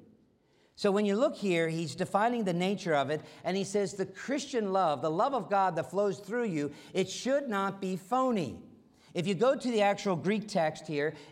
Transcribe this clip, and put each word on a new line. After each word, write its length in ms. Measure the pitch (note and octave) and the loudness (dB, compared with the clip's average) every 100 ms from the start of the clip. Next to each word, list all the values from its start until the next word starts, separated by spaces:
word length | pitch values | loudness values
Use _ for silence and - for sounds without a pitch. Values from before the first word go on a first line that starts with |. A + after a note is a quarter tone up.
| - _ _ _ _ _ _ - | -20 _ _ _ _ _ _ -2
So 140 | G3+ | 0
when 160 | G3 G#3 | 2 2
you 100 | G3+ | 4
look 200 | C#4 A#3 | 2 0
here, 340 | G3+ E3+ E3 | 0 2 2
he's 240 | E3 E3 | 0 -4
defining 520 | - F3 G3 A3+ A#3+ G3 | -4 -2 2 2 2 0
the 80 | |
nature 420 | F3 F#3 G3+ F3+ D3 | 0 0 0 2 2
of 160 | C3+ | 2
it, 100 | D3+ - - | -2 -6 -8
and 120 | - F#3+ | -4 -2
he 80 | |
says 300 | F#3+ G#3 G3 | 0 0 -2
the 140 | G3 F#3+ | -2 -6
Christian 680 | - - C#4 - B3 G3+ | -6 -4 -4 -2 -2 0
love, 300 | F#3+ F3 C#3+ | 2 2 2
the 80 | D#3 | 0
love 240 | E3 B3+ A#3+ | 2 2 0
of 120 | E3+ | 0
God 280 | G3 F#3+ E3+ | 2 2 0
that 160 | D#3 | -2
flows 260 | F#3 G3+ F3+ | 0 0 -2
through 280 | - A#3+ A#3 | -6 -2 -2
you, 260 | D#3+ D3 - - E3+ | 0 -2 -6 -6 -4
it 120 | F#3+ | -2
should 400 | - B3 C#4 C#4 | -2 0 0 0
not 320 | G3+ G3 G3 | -2 -2 -2
be 160 | F#3+ F#3 | -4 -6
phony. 600 | - B3+ C4 A3 C3+ F#2 - - _ _ - | -2 0 2 2 -2 -6 -16 -20 _ _ -8
If 140 | - F3 | -4 -2
you 80 | F3+ | 2
go 200 | B3 C#4 | 2 2
to 160 | B3 | 0
the 120 | A3+ | 2
actual 320 | G3+ G3+ G#3 E3+ | 4 2 0 0
Greek 320 | D#3 G#3+ G#3+ | 2 0 0
text 400 | F#3 D#3 D#3 - | 0 0 -2 -6
here, 260 | D3 D3+ D#3 - | -2 -2 -4 -10